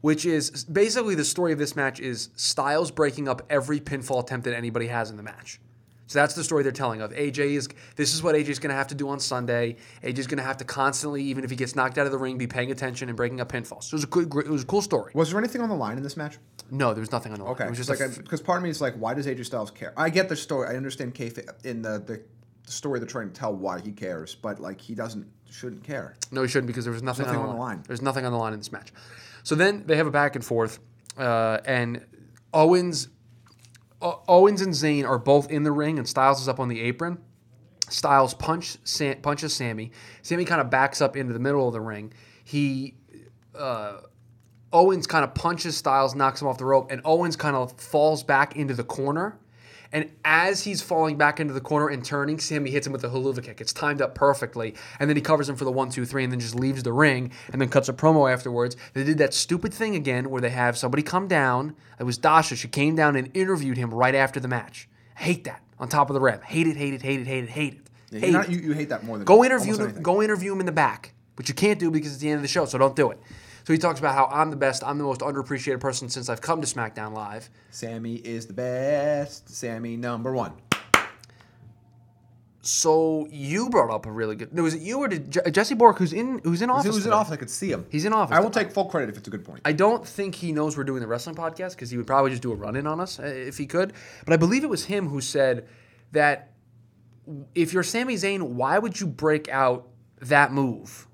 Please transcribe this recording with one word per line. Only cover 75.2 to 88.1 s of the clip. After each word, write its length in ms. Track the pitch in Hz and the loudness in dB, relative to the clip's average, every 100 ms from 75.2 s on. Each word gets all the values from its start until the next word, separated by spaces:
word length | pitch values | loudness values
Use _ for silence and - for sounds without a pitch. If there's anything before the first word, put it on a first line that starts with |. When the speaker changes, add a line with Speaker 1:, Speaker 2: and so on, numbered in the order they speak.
Speaker 1:
underappreciated 580 | 131 139 131 135 127 127 | -2 -4 -4 -4 -2 -2
person 300 | 135 123 120 | -2 -4 -6
since 220 | 131 120 | -8 -6
I've 100 | 113 | -6
come 220 | - 165 | -2 -2
to 40 | 139 | -2
SmackDown 460 | - 113 110 107 | -4 -6 -6 -10
Live. 380 | 107 104 107 123 - _ | -8 -10 -12 -16 -20 _
Speaker 2:
Sammy 460 | - 117 113 113 | -12 -10 -8 -8
is 320 | 117 117 113 113 | -10 -8 -10 -8
the 80 | |
best. 960 | 98 123 127 135 147 147 147 143 - - | -8 -6 -2 0 2 2 0 -4 -10 -16
Sammy 400 | - 120 113 117 | -10 -8 -6 -8
number 380 | 117 120 117 120 | -6 -6 -4 -4
one. 220 | 131 107 78 - - - - - - - - - _ - - _ _ _ _ _ _ _ _ | -4 -4 -8 -8 -8 0 0 0 -14 -20 -20 -20 _ -20 -20 _ _ _ _ _ _ _ _
Speaker 1:
So 680 | - - 165 160 160 156 151 | -4 0 4 6 4 0 -4
you 380 | 151 139 180 254 | -8 -4 -2 2
brought 220 | 233 120 | 4 4
up 160 | 110 110 | 2 -4
a 40 | |
really 260 | 110 110 107 | -4 -4 -4
good, 180 | 113 | -6
no, 80 | 165 | 0
was 100 | 165 | 0
it 80 | 160 | 0
you 200 | 170 254 | -4 -2
or 80 | 277 | -2
did 220 | 175 139 | -4 -2
Je-, 200 | 156 175 | 0 2
Jesse 240 | 160 233 | 2 2
Bork, 240 | 247 240 202 | 8 8 8
who's 160 | 180 | 0
in, 260 | 165 247 254 | 0 -4 -2
who's 180 | 170 170 | -2 0
in 80 | 240 | 2
Speaker 2:
If 60 | 254 | 2
Speaker 1:
office 80 | |
Speaker 2:
he 40 | 202 | 2
was 80 | 220 | 0
in 60 | |
Speaker 1:
today? 140 | 202 214 | 2 2
Speaker 2:
office, 160 | 190 | 2
I 20 | 156 | -4
could 140 | 120 | -8
see 200 | - 196 | -6 -4
him. 140 | 110 - | -4 -4
Speaker 1:
He's 160 | 151 | -4
in 80 | 190 | 0